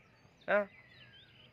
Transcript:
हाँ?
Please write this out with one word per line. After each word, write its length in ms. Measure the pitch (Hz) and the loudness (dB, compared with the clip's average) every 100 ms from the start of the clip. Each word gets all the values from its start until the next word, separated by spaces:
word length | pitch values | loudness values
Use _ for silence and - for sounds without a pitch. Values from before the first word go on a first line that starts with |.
| - - - - - | -20 -20 -20 -10 -2
हाँ? 200 | 202 202 - - - - - - - - | 0 -2 -10 -20 -20 -20 -20 -20 -20 -20